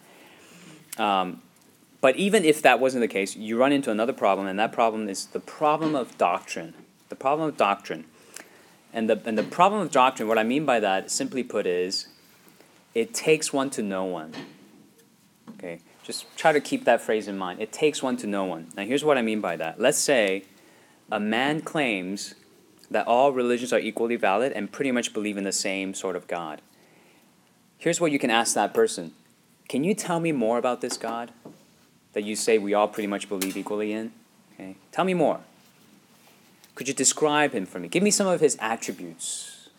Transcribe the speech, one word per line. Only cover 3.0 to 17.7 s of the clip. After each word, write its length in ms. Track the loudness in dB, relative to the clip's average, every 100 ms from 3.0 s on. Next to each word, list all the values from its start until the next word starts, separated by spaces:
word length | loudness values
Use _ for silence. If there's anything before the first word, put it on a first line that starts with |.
| 0
case, 300 | 0 -4 -4
you 200 | -4 2
run 140 | 4
into 180 | 4 0
another 220 | 0 0
problem, 340 | 2 2 2 0
and 140 | -2
that 140 | -2
problem 340 | 2 0 2 -6
is 200 | -8 -8
the 120 | -10
problem 560 | -12 -2 0 2 0 -2
of 220 | -4 0
doctrine. 560 | 2 0 -4 -10 -12 -16 -20 _ -18
The 80 | -4
problem 320 | -2 0 -2
of 80 | 2
doctrine. 480 | 2 2 -4 -12 -12 -20 -20 -20 -20 -20 -20 _ _
And 180 | -4 2
the, 120 | 2 2
and 120 | -2
the 60 |
problem 380 | -2 4 4 4
of 80 | 0
doctrine, 380 | 4 4 2 0
what 100 | 2
I 60 |
mean 220 | 2 0 2
by 140 | 2
that, 280 | 2 0 -2
simply 320 | -4 -4 -4
put, 240 | -4 -2 0
is 440 | 0 -2 -4 -8 -18 _ _ -20 _ -20 _ _
it 200 | -4 -4
takes 400 | -2 2 2 2
one 160 | -2 -2
to 100 | -4
know 220 | -4 -2
one. 300 | -4 -6 -10 -14 -16 -18 -20 -20 -20 _ _ _ _ _ -20 -16
Okay? 240 | -14 -14 _ -20
Just 220 | -14 -12 -12 0
try 160 | 2
to 80 | 4
keep 240 | 0 -2
that 180 | 4 4
phrase 260 | 4 -2 -2
in 100 | -6
mind. 220 | -6 -6
It 120 | -8